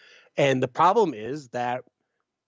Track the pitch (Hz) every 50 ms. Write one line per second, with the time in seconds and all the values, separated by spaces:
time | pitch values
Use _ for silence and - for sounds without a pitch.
0 | - - - - _ _ - - 147 139 135 127 131 127 - - 160 180 196 233
1 | 214 165 127 104 107 117 143 156 139 120 - 123 123 123 123 127 - _ _ _
2 | _ _ _ _ _ _ _ _ _